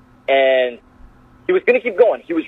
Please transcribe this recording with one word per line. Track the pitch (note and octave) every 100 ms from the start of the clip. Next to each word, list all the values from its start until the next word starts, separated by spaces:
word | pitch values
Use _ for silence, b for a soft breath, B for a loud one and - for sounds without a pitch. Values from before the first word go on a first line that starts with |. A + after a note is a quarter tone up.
| _ _ -
And | C3+ C3+ C3 B2+ A#2+ - _ - - - _ -
he |
was | F#3 -
gonna | B3
keep | B3 G#3+
going. | A3+ C3 -
He |
was | E3+